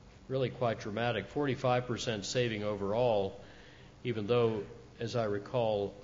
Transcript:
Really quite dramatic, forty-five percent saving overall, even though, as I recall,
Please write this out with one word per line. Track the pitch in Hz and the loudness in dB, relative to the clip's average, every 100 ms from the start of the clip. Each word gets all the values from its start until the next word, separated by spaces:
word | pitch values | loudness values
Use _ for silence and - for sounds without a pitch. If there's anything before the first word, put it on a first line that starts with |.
| - - - | -20 -18 -4
Really | 131 123 | 0 0
quite | - 120 107 | 0 0 0
dramatic, | 113 104 120 110 95 | -4 0 0 0 -2
forty-five | 147 143 127 127 123 127 | -2 0 2 2 2 2
percent | 113 - 110 95 | -2 -2 -2 0
saving | 127 120 107 | 0 0 0
overall, | 104 104 98 110 123 107 98 - - - - - - - | -2 -2 0 2 4 4 2 -4 -14 -18 -20 -20 -20 -8
even | 127 110 104 | -4 -2 2
though, | 120 117 107 98 - - - | 4 4 2 -4 -12 -18 -8
as | 117 120 | -4 -2
I | |
recall, | 110 101 101 127 113 104 101 - | 0 -2 -2 0 2 2 0 -4